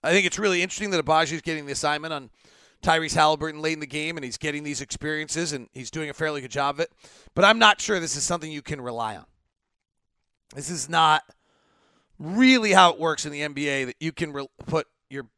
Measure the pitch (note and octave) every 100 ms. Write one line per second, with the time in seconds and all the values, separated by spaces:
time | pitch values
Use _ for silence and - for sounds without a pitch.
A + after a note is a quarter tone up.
0 | D#3+ F#3 F3+ - G#3 F3 F3+ - G3+ F3+
1 | C#3 D#3 D#3+ D#3+ E3+ D#3 C#3+ C3+ D3+ D3
2 | D#3+ D3+ B2+ _ _ _ _ _ - E3
3 | D#3+ E3 D#3 D#3 D3 D3+ D#3+ D#3 D3+ D3+
4 | D#3 E3 B2+ - D3+ D3 D3 C3+ C#3+ -
5 | D3+ D3+ D3+ D#3+ E3+ C#3+ A#2+ C3 A#2+ D#3+
6 | D3+ C#3 D#3 D3 B2+ C#3+ C#3 C#3+ E3+ _
7 | - - - - F#3 A3+ A3 - - G3
8 | E3 C#3+ - E3+ D#3 D3 - D3 B2 A#2
9 | A2 F#2+ - _ _ _ _ _ _ _
10 | _ _ _ _ _ C3+ C#3+ E3+ C#3+ E3
11 | D#3+ D#3 _ _ _ _ _ _ _ _
12 | _ _ D3+ G3+ C4 B3+ A3 F#3+ F3+ D3+
13 | D#3+ D3+ D3+ D3 D3 C#3 D3 C3+ B2+ -
14 | D#3 - D#3+ C#3 C#3 _ - D#3 - _
15 | _ C3+ A#2